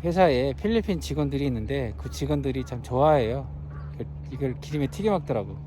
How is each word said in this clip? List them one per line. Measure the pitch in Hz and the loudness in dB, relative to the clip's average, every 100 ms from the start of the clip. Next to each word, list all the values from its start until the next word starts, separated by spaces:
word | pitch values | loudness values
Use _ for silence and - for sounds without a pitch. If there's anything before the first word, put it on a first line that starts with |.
회사에 | 165 170 180 127 139 | 2 6 6 6 2
필리핀 | 131 208 226 208 175 | 0 2 2 2 -2
직원들이 | - 143 143 135 143 | -2 -2 0 0 0
있는데, | 117 107 139 117 - | 0 -2 -2 -2 -6
그 | - | -8
직원들이 | - 139 147 139 131 123 | -4 0 0 0 -4 -4
참 | 123 | -8
좋아해요. | - 127 151 151 110 131 131 - - - - | -2 4 6 6 4 -2 -6 -10 -10 -10 -10
이걸, | - 117 - - | -10 -10 -10 -10
이걸 | 131 135 120 | -4 -4 -4
기름에 | - 147 135 | -4 -2 -2
튀겨 | - 214 | 0 0
먹더라고. | 190 143 120 98 - | 0 0 -2 -4 -10